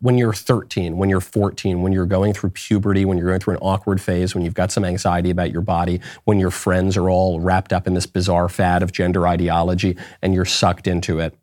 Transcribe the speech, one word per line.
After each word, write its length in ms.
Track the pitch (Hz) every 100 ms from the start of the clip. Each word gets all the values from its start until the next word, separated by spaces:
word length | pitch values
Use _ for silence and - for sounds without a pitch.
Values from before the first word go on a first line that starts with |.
when 160 | 123 123
you're 160 | 117
thirteen, 640 | 104 - 117 - - 87 85
when 120 | 98
you're 120 | 95
fourteen, 600 | - 107 101 - 101 87
when 120 | 92
you're 120 | 95 90
going 280 | 95 101
through 160 | 101 95
puberty, 560 | - - 104 101 98 95
when 120 | 90
you're 100 | 87
going 120 | 92
through 140 | 98
an 80 | 92
awkward 400 | 95 95 104 95
phase, 340 | - 90 92 92
when 80 |
you've 100 | 85
got 160 | - 90
some 140 | -
anxiety 460 | 95 90 95 87 90
about 220 | 87 85
your 100 | 85
body, 400 | 87 85 87 90 - - -
when 140 | 104
your 120 | 92
friends 460 | - - 92 95 95
are 120 | 92
all 300 | 92 92 82
wrapped 320 | 90 92 -
up 160 | 90 90
in 60 |
this 120 | 90 -
bizarre 440 | 92 92 87 87
fad 340 | - 90 87
of 80 | 90
gender 340 | - 90 92 87
ideology 720 | 87 87 85 85 90 95 87 - -
and 120 | 92
you're 100 | 92
sucked 440 | 90 - 95 87 95
into 320 | 90 87 80
it. 140 | 80 -